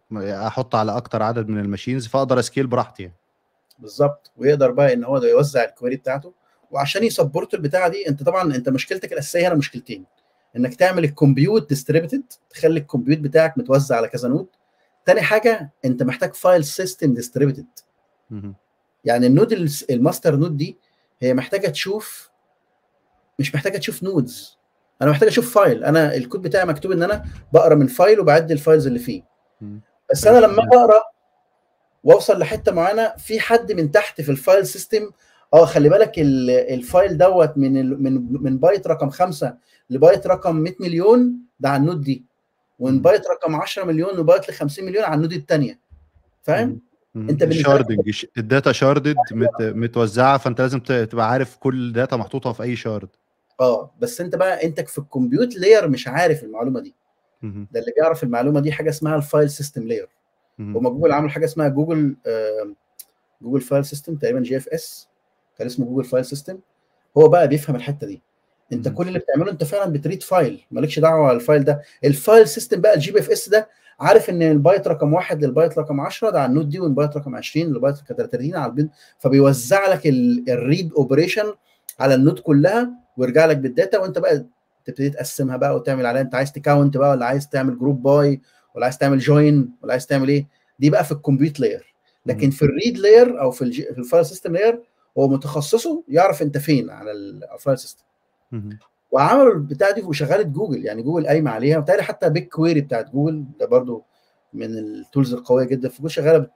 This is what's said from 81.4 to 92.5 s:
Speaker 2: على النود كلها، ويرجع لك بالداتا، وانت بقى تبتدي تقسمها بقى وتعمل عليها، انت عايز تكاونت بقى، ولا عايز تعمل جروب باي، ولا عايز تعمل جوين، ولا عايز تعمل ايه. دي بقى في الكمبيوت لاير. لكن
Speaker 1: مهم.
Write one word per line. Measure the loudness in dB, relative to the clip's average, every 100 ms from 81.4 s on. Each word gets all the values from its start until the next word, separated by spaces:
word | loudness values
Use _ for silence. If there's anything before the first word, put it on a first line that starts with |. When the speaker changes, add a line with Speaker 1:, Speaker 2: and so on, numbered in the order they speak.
| -6 -8 _ _ -18 -2
Speaker 2:
على | 2
النود | 4 4 2
كلها، | 2 2 4 2 -2 -8 _ -6
ويرجع | 0 2 4
لك | 2
بالداتا، | -2 -2 0 0
وانت | -2 -4
بقى | -2 -2 -4 _ _ _
تبتدي | -14 -6 -6
تقسمها | -6 -10 -6 -4 -2
بقى | -2 -2
وتعمل | -2 -4 -2
عليها، | -2
انت | -2
عايز | -4 -4
تكاونت | -4 0 2 2 2
بقى، | 0
ولا | 0 -2
عايز | -4 -4
تعمل | -4 -4 -2
جروب | -2 0
باي، | 2 2 2 -2 _ _ _
ولا | -6
عايز | -4 -2
تعمل | 0 2
جوين، | 4 4 6 4 0 -6
ولا | -4
عايز | -4 -2
تعمل | -2 0
ايه. | -2 -4 _ _ -2
دي | 2
بقى | 2
في | 0
الكمبيوت | -4 -2 0 0 0
لاير. | -2 -4 -12 _ _ _ -8
لكن | -2
Speaker 1:
مهم. | -2